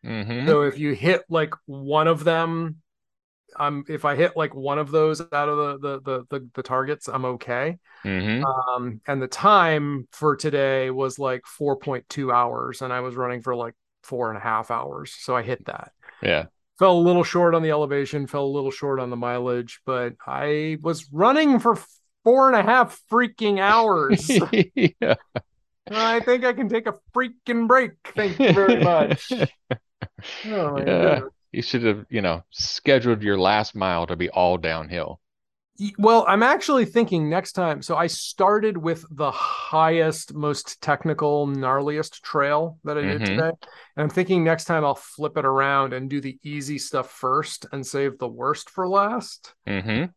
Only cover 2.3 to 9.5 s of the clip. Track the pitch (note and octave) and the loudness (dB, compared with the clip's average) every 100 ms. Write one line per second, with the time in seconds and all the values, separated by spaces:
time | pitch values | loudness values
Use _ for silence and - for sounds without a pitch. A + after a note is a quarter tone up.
2.3 | E3 E3 E3 E3 D#3+ _ _ _ _ _ | 0 -2 -4 -6 -10 _ _ _ _ _
3.3 | _ _ - D3 C#3+ C#3 D3+ D3 C#3 F3 | _ _ -6 -4 -4 -8 -4 -2 2 0
4.3 | E3+ D3+ C3+ C3+ C#3+ D3 D#3 D#3 D3+ E3+ | 0 -4 -4 -4 -4 0 2 2 0 -4
5.3 | D3 D3 D3 D3 C#3 C#3+ C3+ C3+ C3 B2 | -2 0 0 -2 -4 -8 -8 -6 -6 -6
6.3 | C#3+ B2 - B2 C3 C3+ D3 - B2+ B2+ | -12 -10 -12 -4 -2 -2 -6 -6 -4 -4
7.3 | A#2+ - A#2+ C#3+ F3 _ - G2+ F#2 G#2 | -6 -4 -4 -4 -6 _ -12 -4 -2 -2
8.3 | A#2 C3+ C3 B2+ B2+ B2 A2 - C#3 C3 | -2 -2 -2 -4 -4 -6 -10 -6 -4 -4
9.3 | - G3 | 0 4